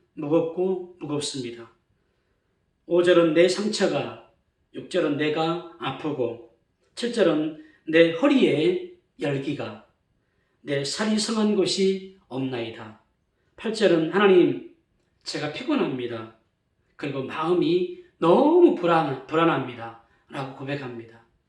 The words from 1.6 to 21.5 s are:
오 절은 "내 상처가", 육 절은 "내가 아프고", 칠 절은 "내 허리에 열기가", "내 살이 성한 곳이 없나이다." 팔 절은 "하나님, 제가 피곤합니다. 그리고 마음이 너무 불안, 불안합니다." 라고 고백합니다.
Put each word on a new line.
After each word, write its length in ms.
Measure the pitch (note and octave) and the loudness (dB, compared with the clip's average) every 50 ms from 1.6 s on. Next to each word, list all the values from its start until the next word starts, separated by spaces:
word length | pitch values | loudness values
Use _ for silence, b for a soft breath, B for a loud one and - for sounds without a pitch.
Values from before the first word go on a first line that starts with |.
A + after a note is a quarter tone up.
| A#2 - _ _ _ _ _ _ _ _ _ _ _ _ _ _ _ _ _ _ _ _ _ _ _ | -18 -20 _ _ _ _ _ _ _ _ _ _ _ _ _ _ _ _ _ _ _ _ _ _ _
오 160 | - E3+ F3 | -2 0 2
절은 320 | E3+ F3 F3+ E3+ E3+ D#3+ D3+ | 4 6 6 6 6 4 4
"내 160 | E3+ F3 F#3 | 4 4 4
상처가", 800 | - G3+ G#3 G#3+ - - G3 D#3 D3 C#3 A#2+ A#2 - - - _ _ _ _ _ _ _ _ _ - | 4 0 -2 -4 -2 0 -2 0 0 -2 -6 -6 -12 -16 -20 _ _ _ _ _ _ _ _ _ -16
육 160 | C3+ B2+ - | -16 -14 -6
절은 260 | - F3+ D#3 D3 C#3+ | -4 -2 -2 -2 -2
"내가 580 | C#3 D3+ D3+ D3+ D#3+ D#3+ E3 E3+ F3 - - - - | -2 -2 -2 0 -2 -2 -2 -2 -6 -8 -14 -16 -10
아프고", 760 | - C3+ C#3 - - D3+ C3 B2+ A#2+ A2+ - - - - _ _ _ _ _ _ _ _ _ | -10 -8 -8 -6 -8 -8 -4 -4 -4 -4 -6 -10 -16 -20 _ _ _ _ _ _ _ _ _
칠 160 | - A#3+ A#3 | -8 -6 -4
절은 500 | - A3+ F#3 E3 D#3 D3+ D#3 D#3 B B B B B B B | 0 2 2 2 2 0 -2 -4 B B B B B B B
"내 240 | D#3+ D#3 E3 E3+ E3 | 2 4 6 6 4
허리에 800 | E3 - C#4 C#4+ C4+ B3 G3 C#3+ C#3 D3+ D#3+ F3+ F#3 - - - - _ _ _ _ - | 4 0 2 2 4 4 4 4 2 2 2 0 0 -2 -6 -10 -16 _ _ _ _ -6
열기가", 680 | - C#3+ C#3 C3+ C#3 D#3 C3+ - A2+ G#2+ G#2+ A2 - _ _ _ _ _ _ _ _ _ _ _ _ _ _ _ | -4 -4 -4 -4 -4 -6 -6 -6 -8 -10 -10 -16 -20 _ _ _ _ _ _ _ _ _ _ _ _ _ _ _
"내 240 | - D3 C#3+ C#3 C#3 | -8 -4 -4 -4 -4
살이 320 | - - - G#3+ G#3+ G#3+ | -4 -4 -2 -2 0 0
성한 380 | G#3 - - A3+ A3 G#3 G#3 G3+ | 0 0 -2 -2 0 0 2 2
곳이 640 | F#3+ F3 - - G3 F#3+ F#3+ F#3+ F#3+ - - - _ _ | 2 0 0 0 0 2 0 0 -2 -6 -14 -20 _ _
없나이다." 760 | - - C3+ C3+ C3 B2+ A#2 A#2 A2+ G#2+ A2 A2+ A2 G#2+ _ _ _ _ _ _ _ _ _ _ _ _ | -10 -8 -6 -6 -4 -6 -6 -8 -8 -10 -14 -16 -18 -18 _ _ _ _ _ _ _ _ _ _ _ _
팔 180 | - - A3+ A3 | -10 -8 -8 -2
절은 400 | - G#3 F3 E3+ E3 D#3+ D#3+ F3 | 0 2 4 4 2 2 0 0
"하나님, 640 | G#3 G#3 G3 F#3 F3 D#3 C#3+ C3+ - - - _ _ _ _ _ _ _ _ _ _ - | 4 6 6 6 6 6 4 2 -2 -8 -16 _ _ _ _ _ _ _ _ _ _ -16
제가 280 | - - D#3 D3+ C#3 | -12 -10 -8 -8 -8
피곤합니다. 880 | - - B3+ E4 D4 A#3 F3+ D3 C3+ B2 A#2+ A#2 A2+ A2 A2 A2 - _ _ _ _ _ _ _ _ _ _ _ _ | -8 -8 -4 -2 0 0 0 -2 -2 -6 -6 -8 -8 -10 -12 -14 -18 _ _ _ _ _ _ _ _ _ _ _ _
그리고 280 | - D#3 C#3 C3+ C3+ B2 | -10 -10 -8 -6 -6 -8
마음이 800 | - - - D#3+ E3+ F3+ E3+ D3+ D3+ F3 F#3 F3+ - - - - _ _ - | -8 -6 -6 -2 0 0 0 2 2 0 0 0 -4 -8 -14 -18 _ _ 0
너무 560 | E3 E3+ F#3 A#3 C#4+ D4+ E4+ F4+ F4 C#4 F3 | 4 6 6 6 6 6 6 8 6 6 6
불안, 500 | - E3+ E3+ E3 D#3+ D#3 C#3+ C3 - - | 4 2 2 2 2 2 0 -4 -8 -10
불안합니다." 800 | - D3+ E3 E3 E3 D3 C3+ B2+ B2 A#2+ A2 A#2 A2+ - - _ _ _ _ _ _ | -2 0 2 2 2 2 0 -4 -8 -10 -12 -14 -16 -16 -20 _ _ _ _ _ _
라고 260 | - C#3+ C3 C3+ C3 | -10 -10 -10 -10 -10
고백합니다. 680 | - C3 C#3 C#3+ C#3 B2+ B2 A#2+ A2+ A2 A2+ - - _ _ _ _ _ _ | -12 -8 -8 -8 -8 -8 -10 -12 -14 -16 -18 -20 -20 _ _ _ _ _ _